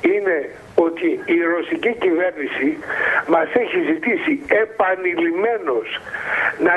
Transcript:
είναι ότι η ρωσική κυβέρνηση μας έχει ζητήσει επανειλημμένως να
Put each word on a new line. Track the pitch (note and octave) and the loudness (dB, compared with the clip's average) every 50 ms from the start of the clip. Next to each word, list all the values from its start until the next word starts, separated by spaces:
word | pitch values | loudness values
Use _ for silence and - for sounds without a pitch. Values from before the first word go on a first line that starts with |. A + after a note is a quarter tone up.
| - E3+ | 4 4
είναι | G3 G#3 G3+ F#3+ F3 D3+ B2+ - - - - - - - E3+ | 2 4 2 2 0 0 -2 -6 -10 -14 -18 -2 2 2 2
ότι | E3 E3 - F3 E3 C3+ B2 - - E3+ | 2 0 0 0 0 0 0 0 0 2
η | E3+ E3+ E3 E3+ | 2 2 2 0
ρωσική | E3+ D#3 - E3 - - A#3 A#3 A#3 - | 0 -2 -2 -4 -2 0 -2 -2 2 0
κυβέρνηση | F#3+ E3 D#3+ F3+ F3+ E3+ D#3 C#3 - - - C3 D3 D#3 - - - - - - - - - - - E3 | 2 2 2 2 0 -2 -4 -6 -6 -4 0 0 0 -2 -2 -6 -6 -4 -2 0 0 0 -2 2 2 2
μας | E3 D#3+ - - - | 2 2 2 2 0
έχει | - F3 F3+ F#3 E3 C#3+ | 0 2 0 0 0 0
ζητήσει | D#3+ D#3+ - - - - - D#4 C#4+ C#4 - - A3 G#3 A3 | 0 0 0 -2 -2 0 0 -2 -2 -2 0 2 2 2 2
επανειλημμένως | G#3+ - - G3+ F#3 F#3+ F#3 F#3 F3+ F3 E3 E3+ E3 E3 F3+ G3+ A#3 A#3 G#3+ F3+ D3 B2 A2+ - - - - - - - - - - - - - - - - D#3 | 0 0 0 2 2 2 0 -2 -2 0 0 0 0 0 0 0 0 0 -2 -2 -2 -2 -2 -2 -4 -10 -12 -10 -12 -12 -10 -6 -4 -4 -2 -2 -2 -2 0 2
να | F3 F3 | 2 2